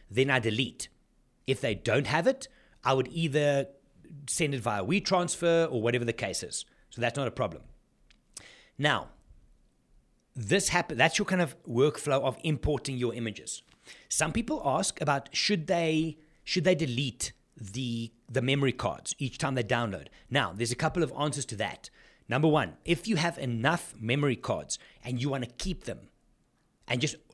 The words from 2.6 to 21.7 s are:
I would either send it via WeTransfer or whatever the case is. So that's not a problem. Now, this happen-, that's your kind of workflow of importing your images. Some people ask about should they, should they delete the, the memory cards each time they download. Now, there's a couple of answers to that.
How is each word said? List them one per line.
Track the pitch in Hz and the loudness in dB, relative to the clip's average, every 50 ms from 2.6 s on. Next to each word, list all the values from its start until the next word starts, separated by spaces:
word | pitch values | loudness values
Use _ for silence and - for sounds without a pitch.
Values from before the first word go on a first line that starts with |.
| _ _ _ _ - | _ _ _ _ 0
I | 131 135 | 2 2
would | 131 123 | 2 2
either | - - 165 165 151 131 151 147 147 143 139 139 - - _ _ _ _ - - - 160 143 143 | -2 -2 -2 -2 0 2 2 2 4 4 2 0 -2 -8 _ _ _ _ -20 -20 -20 -18 -12 -8
send | - - - 165 143 139 | -6 -2 0 0 0 0
it | 127 | -2
via | 110 117 107 101 92 | -2 -2 -2 0 0
WeTransfer | 107 170 202 - - 190 180 175 160 - - 170 170 170 165 165 156 | 0 0 0 2 2 2 2 2 0 -2 0 2 4 4 4 4 2
or | 135 117 | 0 0
whatever | 107 117 120 123 120 | 2 2 2 2 0
the | 117 113 | -2 -2
case | - 113 98 95 - 92 | -2 -4 -4 -4 -6 -6
is. | 85 - - - - _ _ _ _ | -8 -8 -10 -10 -12 _ _ _ _
So | - - | -6 -2
that's | 117 120 - | -2 -2 0
not | 143 135 | -2 -4
a | 117 | -4
problem. | - - 117 95 78 - - - - _ _ _ _ _ _ _ _ _ _ _ _ - - - - - - _ _ | -2 -2 -4 -4 -4 -8 -16 -20 -20 _ _ _ _ _ _ _ _ _ _ _ _ -20 -20 -20 -20 -20 -20 _ _
Now, | - 143 151 131 95 - - - - _ - - - - - _ _ _ _ _ _ _ _ _ _ _ _ _ _ _ _ _ | 0 2 2 2 2 -2 -6 -14 -20 _ -20 -20 -20 -20 -20 _ _ _ _ _ _ _ _ _ _ _ _ _ _ _ _ _
this | 139 107 98 165 196 196 - | -8 0 2 2 2 2 2
happen-, | - 175 170 - 160 | 2 0 0 0 2
that's | - 135 160 - | 4 4 4 4
your | - 208 | 2 0
kind | - 190 180 | 2 2 2
of | 175 131 - - - | 2 0 -2 -8 -10
workflow | - 117 120 135 151 143 - - 151 135 139 | -2 2 4 4 4 4 0 0 0 0 2
of | 139 135 123 - - | 2 0 -2 -2 -2
importing | 165 151 120 - 151 147 139 - 143 135 | -2 -2 0 0 0 0 0 -2 -4 -4
your | 123 123 113 104 | -2 -2 -2 -2
images. | 120 117 113 98 - - - - - - _ - _ _ - - - - - | -2 -4 -6 -6 -8 -10 -12 -12 -12 -14 _ -20 _ _ -20 -20 -20 -10 -6
Some | - - 151 160 156 | -2 0 0 0 0
people | 139 135 - 311 262 - | -2 -2 -2 -4 -2 0
ask | 143 131 170 196 - - - | 2 2 2 0 -2 -4 -2
about | 156 147 143 139 - - - | 0 0 0 0 -2 -4 -4
should | - - - 208 170 151 | -2 0 2 0 0 0
they, | 165 185 170 170 160 156 156 160 160 151 - - _ _ _ _ | 0 0 0 2 2 2 2 0 -2 -4 -8 -16 _ _ _ _
should | - - 190 147 | -4 -2 2 4
they | 185 180 | 4 4
delete | 147 160 135 120 127 143 127 - - - - - _ _ _ _ | 4 2 0 0 -2 -2 -2 -4 -6 -8 -8 -8 _ _ _ _
the, | - 107 95 98 127 131 120 117 117 117 113 - _ _ - | -14 -14 -10 -6 -6 -4 -4 -4 -4 -6 -8 -12 _ _ -6
the | 113 131 | -2 0
memory | 123 131 135 139 139 131 117 | 2 2 2 4 2 2 2
cards | - - 95 67 - - - - | 0 -2 -4 -4 -4 -8 -10 -6
each | - 147 123 - | -6 -6 -6 -4
time | - - 139 131 | -4 -4 -2 0
they | 131 117 | 0 0
download. | 98 123 117 120 110 95 82 71 - - - - - | 0 0 0 0 -2 -4 -6 -10 -14 -20 -20 -10 -2
Now, | 123 143 120 90 95 | -2 0 0 0 -2
there's | 101 120 110 | -4 -2 -2
a | 120 | -2
couple | - 160 160 127 180 165 | 0 -2 0 0 0 0
of | 127 - 135 | 0 0 -2
answers | 147 151 120 143 131 | -2 -2 -2 -4 -6
to | - 113 | -8 -6
that. | 98 104 95 | -4 -4 -6